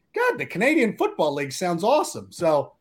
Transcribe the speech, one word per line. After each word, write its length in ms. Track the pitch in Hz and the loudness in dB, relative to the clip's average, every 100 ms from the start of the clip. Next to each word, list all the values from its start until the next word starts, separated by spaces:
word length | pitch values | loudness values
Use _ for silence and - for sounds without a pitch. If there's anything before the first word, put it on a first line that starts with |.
| _ 427 | _ -2
"God, 240 | 494 - | 0 0
the 60 | 135 | -4
Canadian 520 | 170 262 320 226 - | 0 2 4 2 0
Football 380 | 415 - 156 143 | -2 0 0 0
League 160 | 143 | -4
sounds 320 | - 180 170 | -4 -4 0
awesome." 480 | 208 302 - - 98 | 2 2 0 -6 -12
So 420 | - 165 147 131 _ | -2 0 2 0 _